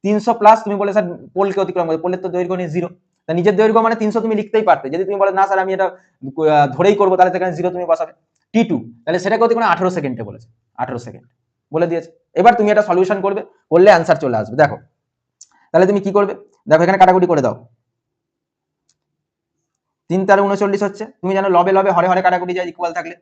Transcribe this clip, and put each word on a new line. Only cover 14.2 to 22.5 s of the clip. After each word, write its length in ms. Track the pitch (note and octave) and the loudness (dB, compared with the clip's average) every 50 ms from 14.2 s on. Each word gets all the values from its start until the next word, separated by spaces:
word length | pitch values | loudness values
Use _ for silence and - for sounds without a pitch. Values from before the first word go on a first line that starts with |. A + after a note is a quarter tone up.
| D3+ C3+ A#2+ | 0 -4 -2
আসবে। 200 | A2 G#2+ G#2 A2+ | -4 -4 -6 0
দেখো, 200 | C3 D3+ C#3 - - _ _ _ _ _ _ _ _ _ _ _ _ - _ _ _ _ _ - | 0 0 0 0 -8 _ _ _ _ _ _ _ _ _ _ _ _ -20 _ _ _ _ _ 2
তাহলে 120 | E3 F#3+ | 2 2
তুমি 140 | F#3 G3+ G3+ | 4 2 0
কি 100 | G3 G3+ | -2 -2
করবে? 220 | F#3+ G#3 G3+ F#3+ - - - _ _ _ _ - | 0 0 -2 -2 -4 -12 -14 _ _ _ _ 2
দেখো, 140 | D3+ D#3+ | 2 2
এখানে 160 | E3+ E3+ G3 F#3+ | 4 2 4 6
কাটাকুটি 280 | F#3 F#3 F#3 F#3 F3+ | 6 6 6 6 2
করে 160 | F3 E3+ D3 | 2 2 0
দাও, 260 | B2+ A#2 - - - _ _ _ _ _ _ _ _ _ _ _ _ _ _ _ _ _ _ _ _ _ _ _ _ _ _ _ _ _ _ _ _ _ _ _ _ _ _ _ _ _ _ _ _ _ _ _ _ _ | 0 -2 -4 -6 -14 _ _ _ _ _ _ _ _ _ _ _ _ _ _ _ _ _ _ _ _ _ _ _ _ _ _ _ _ _ _ _ _ _ _ _ _ _ _ _ _ _ _ _ _ _ _ _ _ _
তিন 180 | E3 F#3+ F#3+ | -2 -2 2
তেরো 160 | F#3+ G3 G3 | 4 4 4
ঊনচল্লিশ 400 | G3+ G3 G3+ G3 G3+ G3 G3 G3 | 4 0 0 0 0 -2 0 -2
হচ্ছে। 220 | G#3 G3 G3 - G#3+ | -2 -4 -6 -8 -16
তুমি 300 | A3 - _ - F#3 G3 | -16 -16 _ -6 -4 -2
জানো, 140 | G3 G3 G3 | -2 0 2
লবে 240 | F3+ F3 F3 F#3+ | 2 2 2 2
লবে, 180 | F#3+ F#3+ G3 G3 | 2 2 2 2
হরে 180 | F3+ F3 E3+ F#3 | 0 0 0 2
হরে 140 | F3+ F#3 | 0 2
কাটাকুটি 320 | F#3 F3+ F3+ F3+ F3+ F3+ | 2 0 0 0 -4 -6